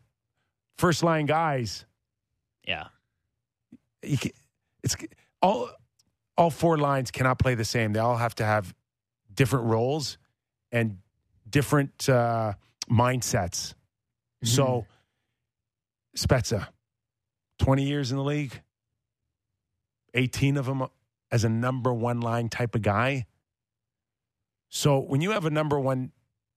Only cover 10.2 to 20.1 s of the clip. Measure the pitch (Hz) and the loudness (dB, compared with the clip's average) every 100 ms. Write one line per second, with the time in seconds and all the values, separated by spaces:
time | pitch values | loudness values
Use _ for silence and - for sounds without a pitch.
10.2 | _ _ _ _ _ 120 113 95 _ _ | _ _ _ _ _ -2 -2 -4 _ _
11.2 | _ _ - 143 139 147 139 - - 123 | _ _ -2 -2 2 2 0 -2 2 2
12.2 | 120 113 110 98 _ - - 113 123 127 | 2 0 -2 -6 _ -14 0 2 4 2
13.2 | - 117 87 - - - _ _ _ _ | -2 -2 -2 -6 -10 -14 _ _ _ _
14.2 | _ _ 113 127 135 123 107 _ _ _ | _ _ 0 2 2 0 -6 _ _ _
15.2 | _ _ _ _ _ _ _ _ _ - | _ _ _ _ _ _ _ _ _ -4
16.2 | - 135 - 107 - _ _ _ _ _ | 2 2 2 -4 -4 _ _ _ _ _
17.2 | _ _ _ - - 135 139 147 131 139 | _ _ _ 0 2 4 2 -2 -2 -2
18.2 | 139 147 139 - _ _ _ _ _ _ | -2 -2 -4 -10 _ _ _ _ _ _
19.2 | _ _ _ _ _ _ _ _ _ | _ _ _ _ _ _ _ _ _